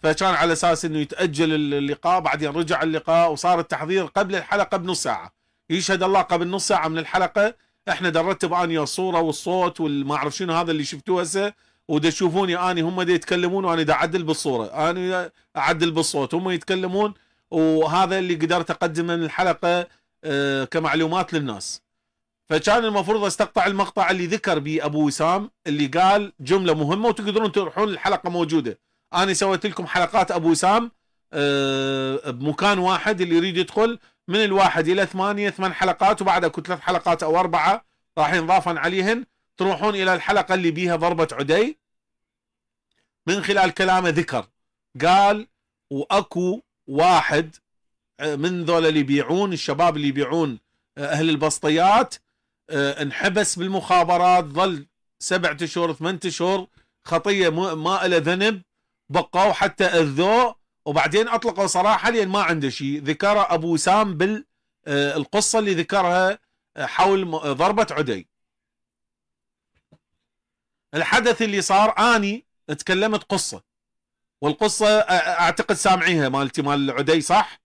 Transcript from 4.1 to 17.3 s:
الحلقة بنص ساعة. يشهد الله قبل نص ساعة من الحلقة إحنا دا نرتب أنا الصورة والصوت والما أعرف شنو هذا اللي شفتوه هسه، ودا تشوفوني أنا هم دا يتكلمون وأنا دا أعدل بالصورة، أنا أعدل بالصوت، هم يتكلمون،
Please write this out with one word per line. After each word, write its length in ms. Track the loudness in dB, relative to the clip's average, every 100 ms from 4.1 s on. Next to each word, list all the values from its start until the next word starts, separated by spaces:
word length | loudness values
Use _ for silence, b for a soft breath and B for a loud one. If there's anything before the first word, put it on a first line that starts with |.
| -2 -2 -4
الحلقة 400 | -2 -2 0 -2
بنص 260 | -4 -4
ساعة. 300 | -4 -6 -8 _ _ _ _
يشهد 320 | -4 -2 0
الله 200 | 2 2
قبل 260 | 2 0 -2
نص 200 | -4 0
ساعة 200 | 0 0
من 100 | -4
الحلقة 560 | -2 -2 0 2 0 -2 _ _ -8
إحنا 200 | -4 0
دا 140 | 0
نرتب 300 | 0 -2 -2
أنا 300 | 0 0 -2
الصورة 380 | -2 -4 -2 0
والصوت 600 | 0 -2 -4 -2 -2 -2
والما 340 | -4 -2 -2
أعرف 220 | -2 -4 -4
شنو 160 | -2
هذا 180 | 0 0
اللي 140 | -2
شفتوه 380 | -4 -8 -2 -2
هسه، 300 | 0 -2 -4 -6 _ _ -4
ودا 220 | 0 0
تشوفوني 480 | 0 0 0 0 0
أنا 220 | 0 0
هم 220 | -2 -2
دا 100 | 0
يتكلمون 520 | 0 0 -2 0 -2
وأنا 180 | 0 0
دا 100 | 0
أعدل 300 | 0 0 -2
بالصورة، 680 | -4 -4 -2 -2 -4 -4 -2
أنا 400 | -2 -4 -4 -6 _ _ -4
أعدل 340 | -2 0 0
بالصوت، 440 | 0 -2 -2 -2
هم 160 | -2 -4
يتكلمون، 640 | -6 -4 -4 -2 -2 -2 -4 _